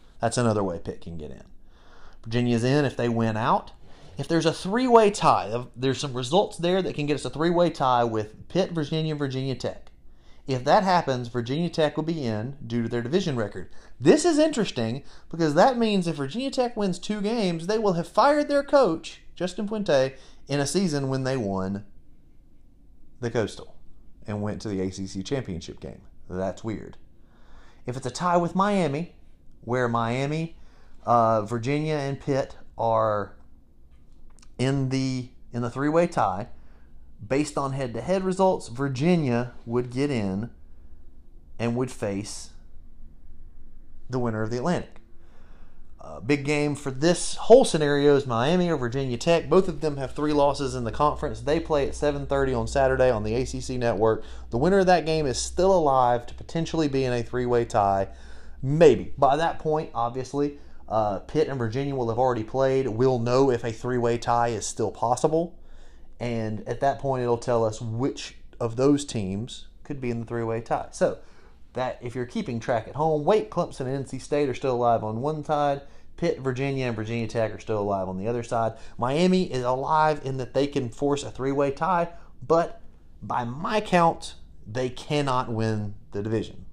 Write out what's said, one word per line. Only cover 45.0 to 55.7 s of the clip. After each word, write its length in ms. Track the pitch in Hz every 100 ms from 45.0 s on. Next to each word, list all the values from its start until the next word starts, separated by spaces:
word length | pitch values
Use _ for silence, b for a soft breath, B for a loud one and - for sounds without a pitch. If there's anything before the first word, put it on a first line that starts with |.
| - b b b b b b b - -
Uh, 220 | - 76
big 240 | 104 143 135
game 280 | 147 147
for 160 | 139 135
this 460 | 131 165 170 - -
whole 300 | - 247 254
scenario 500 | 160 147 143 143 139
is 100 | 139
Miami 440 | 113 131 180 175
or 80 | 151
Virginia 400 | 143 131 135 117
Tech. 320 | 165 170 135
Both 180 | 180 190
of 140 | 147
them 160 | 156 143
have 160 | 127
three 180 | - 151
losses 420 | 147 143 139 135
in 120 | 127 113
the 60 |
conference. 500 | - 147 131 147 107
They 180 | 117 160
play 260 | 165 147 139
at 100 | -
seven 300 | 147 143 131
thirty 280 | 139 135
on 120 | 123 113
Saturday 440 | 143 135 131 127
on 140 | 110
the 120 | 107 117
A 100 | 123
C 140 | 127
C 180 | - 127
network. 460 | 120 98 110 107 B B -
The 60 | 120
winner 220 | 165 196
of 60 | 185
that 200 | 180 156
game 200 | 160 143
is 120 | 117
still 360 | - - 190